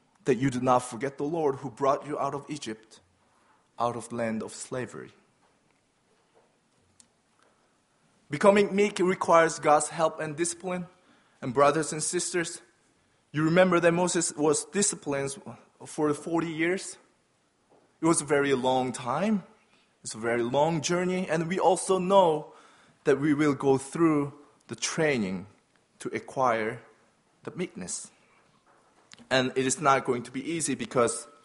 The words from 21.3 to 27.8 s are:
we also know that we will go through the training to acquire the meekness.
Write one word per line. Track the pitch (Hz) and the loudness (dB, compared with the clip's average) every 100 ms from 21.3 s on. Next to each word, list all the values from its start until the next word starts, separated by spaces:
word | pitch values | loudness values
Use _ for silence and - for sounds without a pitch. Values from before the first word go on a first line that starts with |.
| 160 165 | -2 -2
we | 190 | 0
also | 165 185 - 190 | 2 2 0 0
know | 180 196 175 151 - - - _ _ _ | 4 6 6 2 -4 -20 -20 _ _ _
that | - 135 | 0 2
we | 151 | 2
will | 147 151 | 2 2
go | 135 139 135 | 2 2 2
through | - 165 165 147 143 - - _ - | 0 0 2 2 -2 -8 -20 _ -16
the | 120 | -8
training | - - 156 131 95 92 101 _ _ _ _ - | -6 0 0 0 -2 -6 -10 _ _ _ _ -14
to | - | -10
acquire | 113 - 139 127 113 110 123 - _ _ _ _ _ | -10 -8 -2 0 0 -2 -8 -16 _ _ _ _ _
the | - 165 | -14 -8
meekness. | 180 - | -10 -8